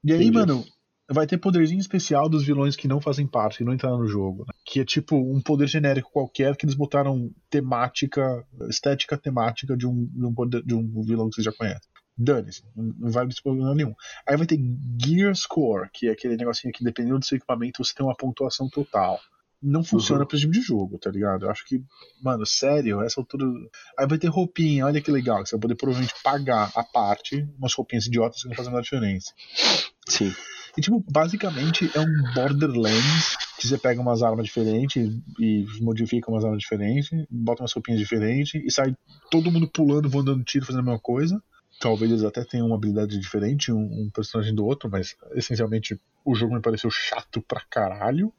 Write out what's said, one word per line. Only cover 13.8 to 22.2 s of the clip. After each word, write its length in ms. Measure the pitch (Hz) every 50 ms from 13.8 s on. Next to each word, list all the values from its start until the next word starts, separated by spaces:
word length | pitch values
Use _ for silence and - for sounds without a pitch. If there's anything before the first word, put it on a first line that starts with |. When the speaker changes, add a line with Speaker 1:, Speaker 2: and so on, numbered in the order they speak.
| 147 117 107 _ - - - - _
Speaker 1:
Aí 80 | - 143
vai 80 | 147 170
ter 140 | 165 160 143 131 123 123 131 139 123 120 120
Gear 320 | 120 143 165 180 196 202 190
Score, 540 | 185 - - - 160 147 117 104 95 92 - -
que 140 | - 123
é 40 | 117
aquele 240 | 110 - - 123 117
negocinho 380 | 113 120 120 113 - - 127 -
que 100 | - 123
dependendo 360 | 120 120 - 120 120 131 135
do 60 | 131
seu 120 | - 139
equipamento 460 | 127 _ - 127 117 117 123 - - 123
você 100 | - -
tem 120 | - 139
uma 100 | 131 123
pontuação 540 | - - 127 120 - 135 127 - - 135 131
total. 500 | - 143 143 _ - 104 95 92 92 - - _ _ _ _ _ _ _ 139
Não 200 | 143 143 165 165
funciona 380 | - 214 180 - - 147 139
Speaker 2:
Uhum. 60 | 143
Speaker 1:
pra 80 | - -
esse 80 | 143 147
tipo 60 | 156 170 226
de 20 | 254
jogo, 320 | - 131 104 95 92 101
tá 140 | 90 - 104
ligado? 340 | 98 98 104 101 95 92 95
Eu 60 | 101
acho 120 | 101 - -
que, 180 | - 135 127 131 - _ _ - - _ _